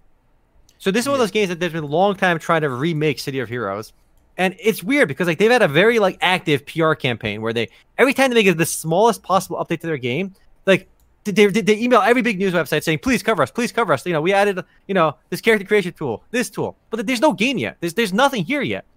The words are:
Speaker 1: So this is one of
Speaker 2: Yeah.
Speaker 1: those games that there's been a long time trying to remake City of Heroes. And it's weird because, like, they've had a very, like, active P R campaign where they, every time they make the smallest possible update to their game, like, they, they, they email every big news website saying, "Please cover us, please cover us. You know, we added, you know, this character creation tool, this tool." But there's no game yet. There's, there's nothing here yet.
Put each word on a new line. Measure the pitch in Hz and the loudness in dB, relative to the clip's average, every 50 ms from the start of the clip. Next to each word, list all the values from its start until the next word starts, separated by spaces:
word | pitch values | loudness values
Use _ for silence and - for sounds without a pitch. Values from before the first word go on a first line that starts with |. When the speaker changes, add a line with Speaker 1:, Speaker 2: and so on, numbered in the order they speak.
| _ _ _ _ _ _ _ _ _ _ _ _ _ _ _ | _ _ _ _ _ _ _ _ _ _ _ _ _ _ _
Speaker 1:
So | _ - 196 | _ -4 -2
this | 190 240 233 | -2 0 0
is | 277 | 0
one | 285 | 0
of | 269 | 0
Speaker 2:
Yeah. | 240 | 0
Speaker 1:
those | 196 | 0
games | - 214 208 175 | 0 0 -2 -2
that | 180 156 | -2 -4
there's | 175 170 156 | -4 -4 -4
been | 165 151 | -6 -6
a | |
long | 139 143 165 190 208 196 | -2 0 2 2 2 0
time | - 196 180 170 156 | 0 0 0 0 0
trying | - - 170 160 | 0 0 0 2
to | 151 143 | 0 0
remake | 127 120 143 175 165 151 151 156 135 - | -2 -2 -2 -2 -2 0 0 -2 -2 -2
City | - 147 131 131 | -6 -8 -6 -6
of | 123 104 | -6 -6
Heroes. | 120 123 110 98 98 104 110 - _ _ _ _ _ _ _ _ _ | -6 -6 -4 -4 -4 -6 -8 -12 _ _ _ _ _ _ _ _ _
And | - 180 185 - - | -4 -2 -2 -4 -2
it's | 175 220 196 - 170 | -2 -2 -2 0 -2
weird | 196 277 294 262 156 | -2 2 2 2 2
because, | 135 - 180 | 0 -2 -2
like, | 175 160 - | -2 0 2
they've | 202 226 | 2 4
had | 247 247 208 | 4 4 2
a | |
very, | 160 135 160 196 226 240 226 | 2 4 4 4 4 4 2
like, | 202 185 156 - | 2 0 0 0
active | 160 175 185 175 180 160 147 123 - | 0 0 0 0 0 0 -2 -2 -2
P | - - 156 | -4 -2 0
R | 165 160 156 | 0 0 0
campaign | - - 131 120 110 - 107 101 110 110 | 0 -2 -4 -4 -4 -4 -6 -6 -4 -4
where | 113 113 | -4 -2
they, | 117 110 - _ _ _ _ _ - | -2 -4 -6 _ _ _ _ _ 0
every | 226 277 254 | 2 2 2
time | - 269 262 | 2 2 2
they | 247 233 208 | 2 4 4
make | 190 175 | 4 2
the | 156 165 | 2 0
smallest | - - - - 156 160 180 220 233 220 - - | -2 -4 -6 -6 -2 0 2 2 2 2 0 -2
possible | - 185 190 190 - 170 | -2 0 0 0 -2 -6
update | - 165 - 170 151 | -8 -6 -6 -6 -6
to | - 165 | -6 -6
their | 156 | -6
game, | 135 123 120 120 156 196 190 - _ _ _ _ _ _ | -6 -4 -4 -4 -4 -6 -8 -10 _ _ _ _ _ _
like, | 196 190 - - - _ _ _ _ _ _ - 208 185 | 2 2 2 0 -4 _ _ _ _ _ _ -8 -2 2
they, | 208 208 | 4 4
they, | 202 175 226 | 4 4 2
they | 190 196 214 208 | 2 2 2 2
email | 240 247 247 214 | 2 2 4 4
every | 185 214 240 254 202 | 4 4 2 2 0
big | 240 208 175 | -2 -2 -2
news | 196 196 170 | -2 -2 0
website | 175 156 - 160 151 - | -2 -2 -2 -2 -2 0
saying, | - 160 147 | 0 -2 -2
"Please | - 262 254 196 - | 0 0 -2 0 0
cover | 220 220 165 135 | 0 0 0 0
us, | - | 0
please | - - 240 208 - | 0 -2 -4 -2 -2
cover | 233 233 180 147 | -2 0 0 0
us. | - - | 0 -2
You | 180 170 | -2 -4
know, | 147 | -2
we | 151 185 196 | 0 0 2
added, | 196 202 208 196 180 - _ _ _ _ | 2 2 2 0 -4 -6 _ _ _ _
you | - 196 | -4 0
know, | 185 160 156 - _ _ _ | 0 2 0 0 _ _ _
this | 190 - | -10 -4
character | - 226 220 214 196 | 0 2 2 2 0
creation | 196 214 208 175 175 - | 0 0 0 0 -2 -6
tool, | - 160 127 107 - _ _ | -8 -6 -6 -6 -6 _ _
this | - 247 226 - | -4 -4 -4 -4
tool." | - - 131 95 - _ _ _ | -6 -6 -8 -8 -8 _ _ _
But | - 226 220 | -8 -6 -4
there's | 202 262 214 | -4 -2 0
no | - - 185 | 2 2 2
game | 151 208 269 269 185 | 2 0 -2 0 -2
yet. | 113 92 - - | -4 -6 -6 -6
There's, | 165 170 160 | -8 -6 -2
there's | 226 233 190 180 | -2 -2 0 2
nothing | 214 277 277 277 220 160 | 2 2 2 2 0 -4
here | 156 285 294 233 | -4 -4 -4 -4
yet. | 131 98 95 - _ _ | -4 -6 -6 -8 _ _